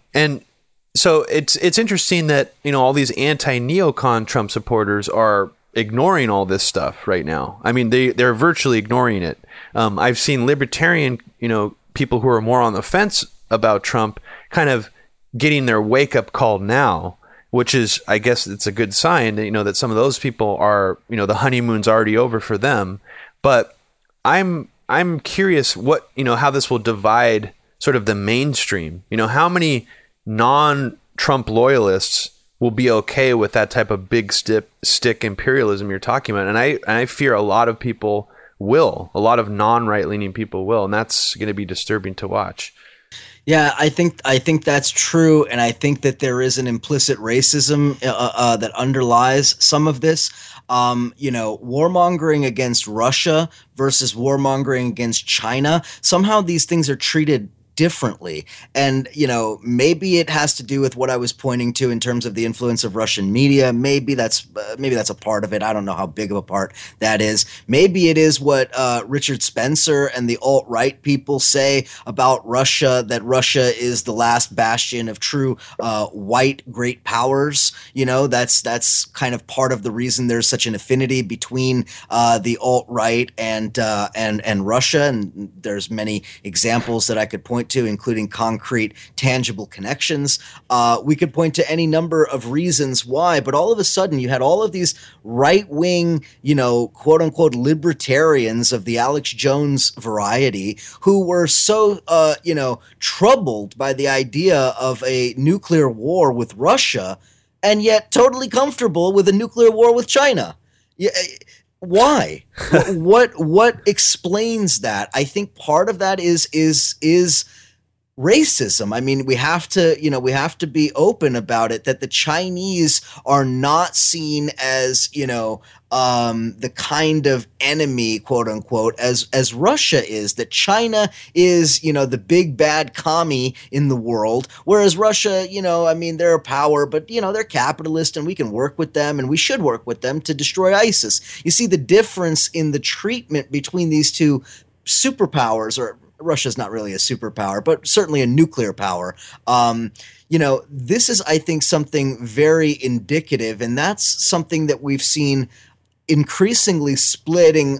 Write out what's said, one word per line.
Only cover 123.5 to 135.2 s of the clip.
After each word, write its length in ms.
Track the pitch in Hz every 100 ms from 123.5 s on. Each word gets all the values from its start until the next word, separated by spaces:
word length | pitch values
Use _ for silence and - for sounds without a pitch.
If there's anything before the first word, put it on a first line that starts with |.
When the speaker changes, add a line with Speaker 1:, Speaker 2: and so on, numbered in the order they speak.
| 127 139 160 175 -
Speaker 2:
seen 540 | - 165 151 147 147 -
as, 480 | 131 131 131 127 -
you 120 | 143 131
know, 360 | 120 110 107 - _ -
um, 600 | 123 127 123 120 113 113 110
the 100 | 120
kind 560 | - - 147 156 156 139
of 220 | 131 110 -
enemy, 580 | 135 151 147 123 113 110
quote 280 | - 123 113
unquote, 520 | 107 - 117 113 110
as, 280 | 123 123 -
as 220 | 131 123 117
Russia 500 | 185 294 - 143 101
is, 260 | 107 104
that 180 | - -
China 580 | - - 214 233 214 202 - -
is, 480 | 170 180 175 160 -
you 120 | 156
know, 120 | 143 135
the 120 | 120
big 400 | 95 175 170 123
bad 360 | 151 156 147
commie 640 | - 160 160 165 131 131 - -
in 160 | 139 143
the 80 | 127
world, 540 | 113 113 110 120 - - -
whereas 320 | 208 202 165
Russia, 500 | 214 202